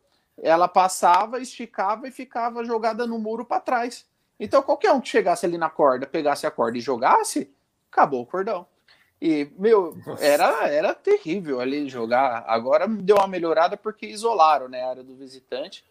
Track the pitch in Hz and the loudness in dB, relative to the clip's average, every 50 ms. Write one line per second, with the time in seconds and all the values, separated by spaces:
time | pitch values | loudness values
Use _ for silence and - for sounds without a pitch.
0 | _ _ _ _ _ _ _ - - 156 160 170 180 180 - 202 180 185 - - | _ _ _ _ _ _ _ -4 0 2 4 4 4 4 4 4 2 2 2 2
1 | - 180 175 180 202 220 247 254 262 247 - - 240 220 _ - 196 196 220 220 | 4 4 4 4 2 0 -4 -8 -10 -10 -14 -14 -14 -10 _ -4 -4 -4 -4 -6
2 | 262 269 247 - 262 - - 247 233 240 233 233 233 233 233 220 214 226 226 220 | -8 -12 -14 -14 -14 -12 -8 -6 -6 -6 -6 -6 -6 -4 -4 -2 -2 -2 -2 -2
3 | 240 233 233 226 214 214 220 226 233 - 254 - - - 269 233 240 254 - - | -4 -4 -4 -6 -6 -6 -8 -8 -6 -6 -6 -6 -2 -2 -2 -2 -2 -4 -8 -12
4 | - _ _ _ _ _ _ - 233 208 - 269 269 - 285 - - 415 311 262 | -20 _ _ _ _ _ _ -12 -4 0 0 2 2 2 0 0 2 2 2 2
5 | - - - 233 190 185 170 - - 180 170 170 165 151 - - 160 139 127 127 | 0 0 0 0 2 2 0 0 0 -2 -2 -2 -2 -2 0 4 4 4 4 2
6 | 135 - - 165 147 147 143 - - 151 - - 120 117 117 123 117 139 131 113 | -2 -6 -4 -2 0 0 0 0 -2 -4 -2 -2 -2 -2 -2 -4 -4 -4 -2 0
7 | 123 151 254 440 427 - - 302 - - _ _ _ _ _ _ _ _ - - | 2 4 4 2 2 -2 -4 -6 -8 -8 _ _ _ _ _ _ _ _ 0 2
8 | 294 - 139 123 120 - - 185 196 220 214 175 180 _ _ _ _ _ _ _ | 2 2 2 -2 -6 -6 -6 -6 -4 -4 -6 -8 -10 _ _ _ _ _ _ _
9 | _ _ _ - - 165 156 147 143 147 - - 190 226 226 202 185 160 - - | _ _ _ -4 -2 0 0 0 -2 -6 -6 -2 2 4 4 4 2 0 -6 -12
10 | - 139 147 - - 151 - 294 330 240 440 453 403 - - 151 170 226 349 - | -14 -12 -6 0 2 2 4 4 4 2 2 2 0 0 0 0 0 0 -2 -2
11 | - 381 415 403 - 160 165 208 175 151 135 123 123 131 139 147 147 135 127 123 | 0 0 0 0 0 -2 -6 -4 -4 -4 -4 -4 -2 -2 -4 -4 -6 -6 -6 -6
12 | 113 113 120 123 135 131 120 113 113 - 113 117 117 131 143 160 175 202 226 202 | -4 0 2 2 2 2 0 -4 -4 -2 -2 -2 0 2 2 2 2 0 -4 -2
13 | 185 180 208 202 190 196 190 180 170 165 160 156 165 180 196 202 - 214 208 _ | 2 4 4 4 4 2 -2 -4 -2 0 2 2 2 0 0 -4 -10 -10 -12 _
14 | - 208 214 208 220 233 226 190 160 156 151 135 131 127 127 127 127 127 127 131 | -12 -14 -10 -4 -2 0 2 4 6 6 4 2 0 -6 -10 -8 -8 -8 -8 -10
15 | 127 131 131 127 139 131 131 - _ - 127 127 - - - - _ _ | -14 -20 -20 -20 -20 -20 -20 -20 _ -12 -10 -10 -10 -10 -14 -20 _ _